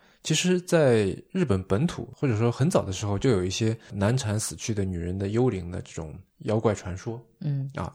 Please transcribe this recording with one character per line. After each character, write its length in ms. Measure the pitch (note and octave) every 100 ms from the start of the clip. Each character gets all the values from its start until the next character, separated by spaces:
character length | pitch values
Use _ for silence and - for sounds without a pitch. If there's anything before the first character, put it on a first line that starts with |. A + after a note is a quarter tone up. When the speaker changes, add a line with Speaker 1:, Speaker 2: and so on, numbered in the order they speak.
| _ _
Speaker 1:
其 140 | - D#3
实 260 | F3+ F3+
在 440 | F3 E3+ C#3 A2+ G2 - -
日 120 | F#3+
本 200 | D#3 F#2+
本 240 | F#2 F#2+ F3
土， 200 | - - -
或 120 | C#3+
者 100 | G#2+
说 140 | A#2+
很 180 | - C#3+
早 140 | D#3
的 100 | F#2
时 100 | F#2
候， 140 | G#2 G2
就 140 | C3+
有 120 | G2+
一 60 | F#2
些 260 | - A2 A2+ -
难 240 | G2+ G2+ C3
产 240 | G#2+ G#2
死 160 | - E2+
去 200 | - G#2
的 100 | F#2+
女 140 | F2+
人 180 | F2 F#2+
的 120 | G2+
幽 200 | A2 B2+
灵 220 | F#2+ F2
的 100 | F#2
这 100 | -
种 220 | - D#2 E2+ - _
妖 180 | G#2 A2
怪 160 | A2+ G2+
传 200 | F#2 F#2
说。 240 | - A#2 - _
Speaker 2:
嗯。 280 | D#3 C#3 C3+
Speaker 1:
啊， 180 | C#3 -